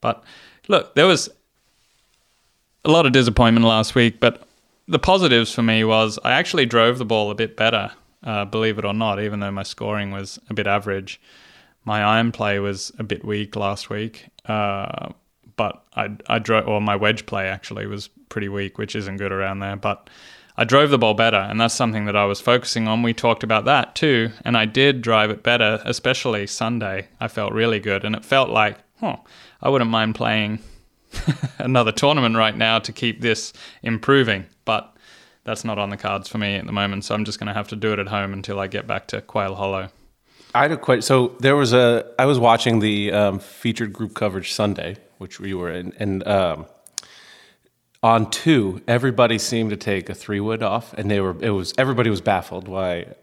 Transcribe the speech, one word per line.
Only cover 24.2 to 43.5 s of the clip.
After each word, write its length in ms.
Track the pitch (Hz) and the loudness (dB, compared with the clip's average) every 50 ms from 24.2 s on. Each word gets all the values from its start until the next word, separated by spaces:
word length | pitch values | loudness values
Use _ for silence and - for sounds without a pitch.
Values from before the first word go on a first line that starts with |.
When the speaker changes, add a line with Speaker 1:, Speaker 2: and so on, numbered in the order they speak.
| 113 113 110 - - | 2 -2 -4 -8 -4
Speaker 1:
and 120 | 123 120 | 0 0
I 80 | 117 110 | 2 2
did 340 | 110 110 131 135 143 139 127 113 | 0 2 2 4 4 2 2 0
drive 280 | 117 113 110 107 107 | 2 4 4 4 2
it 120 | 107 104 - | 0 -2 0
better, 380 | 117 120 120 113 107 107 107 - | 0 2 4 2 2 0 0 -2
especially 600 | 113 120 - - 123 131 - - 131 113 104 101 | -4 -6 -2 -2 -2 -2 0 -2 -2 -2 -2 -4
Sunday. 640 | 101 - - 117 113 120 117 110 98 95 95 98 - _ _ | -6 -6 -6 -4 -4 -4 -4 -4 -4 -6 -8 -8 -12 _ _
I 80 | - 110 | -10 -8
felt 240 | - - 104 104 107 | -6 -4 -6 -4 -2
really 260 | 110 113 117 113 104 | 0 0 0 0 -2
good, 240 | 95 107 98 98 101 | -2 -2 -4 -2 -2
and 100 | 110 107 | -4 -6
it 100 | - - | -6 -4
felt 260 | - - 135 135 - | 0 2 2 2 2
like, 280 | 113 113 107 104 104 - _ _ _ _ | 2 2 0 0 0 -6 _ _ _ _
huh, 160 | - 202 - - _ _ - - - - _ _ - | -6 -6 -6 -6 _ _ -20 -20 -20 -20 _ _ -2
I 60 | 131 | 0
wouldn't 200 | 139 135 117 113 | 0 2 0 0
mind 240 | 113 113 110 110 110 | 0 0 0 0 -2
playing 460 | - 120 113 110 110 107 104 107 110 - - - - _ _ _ _ _ _ - | -2 -2 -2 0 0 -2 -2 -4 -8 -10 -14 -20 -20 _ _ _ _ _ _ -12
<laughs> 460 | - - - 143 - - 127 - - | -6 -4 -4 -2 -2 -4 -10 -8 -6
another 340 | 127 127 131 127 120 107 - | -4 0 2 2 2 2 0
tournament 440 | - - 143 151 151 127 117 113 | 2 2 2 2 4 2 0 2
right 200 | 113 110 110 104 | 2 2 0 2
now 220 | 113 113 113 113 113 | 0 0 2 2 0
to 120 | 107 - 107 | -2 -4 -10
keep 280 | - - 120 110 - | -4 -4 -4 -4 -2
this 320 | 117 120 110 - - - - - - - - _ - | 0 -2 0 0 -2 -12 -14 -18 -20 -20 -20 _ -6
improving, 640 | 113 113 110 - - 139 139 131 113 104 98 92 - _ _ _ | -4 -4 -4 2 4 4 6 6 4 0 -2 -4 -12 _ _ _
but 300 | - 110 107 - - _ _ _ - - - - _ _ _ _ | -2 -2 -2 -2 -6 _ _ _ -20 -20 -20 -20 _ _ _ _
that's 200 | - 113 107 - | -8 -8 -6 -6
not 140 | 117 107 101 | -6 -4 -4
on 120 | 104 101 | -4 -6
the 60 | 101 | -6
cards 320 | 101 - 104 101 101 98 - | -6 -6 -4 -4 -4 -6 -6
for 100 | - 107 | -6 -4
me 180 | 107 101 101 | -2 -2 -2
at 100 | 98 92 | -4 -6
the 60 | - 104 | -4 -2
moment, 320 | 104 101 101 98 98 104 | -2 -2 -2 -2 -6 -6
so 100 | - 107 | -4 -4
I'm 100 | 104 107 | -4 -2
just 140 | 101 101 - | -4 -6 -8
gonna 160 | - 104 101 | -8 -6 -6
have 140 | 110 104 - | -6 -6 -8
to 80 | - | -8
do 160 | 107 101 110 107 | -4 -2 -2 -2
it 60 | 104 | -2
at 100 | 98 95 | -4 -4
home 240 | 104 104 98 98 98 | -4 -4 -4 -4 -6
until 260 | 98 95 - 101 98 | -8 -8 -8 -6 -6
I 80 | 98 | -6
get 200 | 98 98 101 101 | -4 -6 -8 -6
back 200 | 107 101 98 - - | -4 -6 -6 -6 -8
to 120 | - 107 | -10 -10
Quail 340 | - _ - 107 101 95 95 | -10 _ -4 -4 -4 -4 -4
Hollow. 340 | 95 101 98 98 95 95 95 _ _ _ _ _ _ _ _ _ _ - _ - | -4 -4 -4 -4 -4 -6 -8 _ _ _ _ _ _ _ _ _ _ -20 _ 2
Speaker 2:
I 80 | 120 131 | 2 2
had 100 | 151 160 | 2 2
a 40 | - | -2
que-, 240 | - - 127 117 110 | 0 2 2 2 4
so 340 | - 135 131 123 120 123 - | 4 4 4 4 2 -2 0
there 160 | 123 139 139 | 2 4 4
was 160 | 147 143 117 117 | 4 4 4 6
a, 320 | 123 123 117 117 117 - - - - | 6 6 6 4 2 0 -4 -2 0
I 60 | 131 | 2
was 140 | 135 147 131 | 4 4 4
watching 420 | 117 117 113 113 - 127 113 110 | 6 6 4 4 4 2 2 2
the, 320 | 104 107 104 104 101 104 90 | 2 2 0 0 -2 0 2
um, 260 | 104 104 101 95 98 | 2 2 2 0 -2
featured 520 | - - | -8 -12